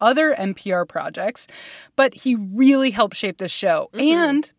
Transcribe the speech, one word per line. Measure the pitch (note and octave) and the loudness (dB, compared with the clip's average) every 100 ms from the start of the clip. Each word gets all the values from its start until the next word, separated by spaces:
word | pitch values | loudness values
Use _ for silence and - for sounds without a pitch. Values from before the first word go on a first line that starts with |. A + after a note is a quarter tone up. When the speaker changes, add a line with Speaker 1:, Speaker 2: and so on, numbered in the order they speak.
Speaker 1:
other | A3 C4 D#4 | 0 2 0
N | C4+ G3 | 0 -4
P | F#3 G3+ | -6 -4
R | F3+ | -4
projects, | F3 E3 D#3+ E3+ G3 - - - - - - - | -4 -6 -8 -6 -8 -8 -14 -20 -20 -20 -6 0
but | F#3 | 0
he | - C4 A#3 | 0 -2 -2
really | F#3+ G#3 C4 C4+ C4 | -2 2 4 4 2
helped | G3+ G#3+ - | 0 -2 -2
shape | G3+ - | -8 -6
this | F#3 | -8
show | - F#3+ D#3+ - | -4 0 0 -2
Speaker 2:
Mm-hmm. | G#3 D4 E4+ | -2 2 2
Speaker 1:
and | D#4+ C#4+ - | 2 0 -2